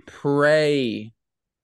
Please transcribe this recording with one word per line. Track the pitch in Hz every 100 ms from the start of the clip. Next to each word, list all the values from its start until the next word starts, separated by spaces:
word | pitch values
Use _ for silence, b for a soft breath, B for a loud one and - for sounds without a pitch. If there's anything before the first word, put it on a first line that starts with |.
| -
pray | - 143 143 147 156 151 143 120 104 113 _ _ _ _ _